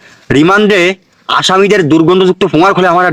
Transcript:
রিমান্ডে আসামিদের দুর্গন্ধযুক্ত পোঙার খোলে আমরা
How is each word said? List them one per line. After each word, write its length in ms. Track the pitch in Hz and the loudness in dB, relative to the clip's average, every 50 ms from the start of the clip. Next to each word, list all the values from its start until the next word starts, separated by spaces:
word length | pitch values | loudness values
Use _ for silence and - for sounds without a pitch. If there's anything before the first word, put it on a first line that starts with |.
| - - - _ _ - 127 | -20 -20 -20 _ _ -2 0
রিমান্ডে 440 | 139 156 175 196 208 214 196 208 185 170 180 196 - _ _ _ _ _ - | 0 2 2 2 2 0 0 0 0 0 -2 -4 -6 _ _ _ _ _ -6
আসামিদের 520 | - 143 151 - 185 190 196 196 214 202 170 135 | -4 -4 -2 -2 0 0 0 0 0 0 0 0
দুর্গন্ধযুক্ত 540 | 156 160 165 160 180 185 190 180 180 - 202 165 | 0 0 2 2 0 0 0 0 -2 -2 -4 -2
পোঙার 200 | 139 151 175 196 190 | 0 0 0 0 0
খোলে 140 | 180 190 180 | 0 0 0
আমরা 200 | 170 180 180 180 | 0 0 -2 -2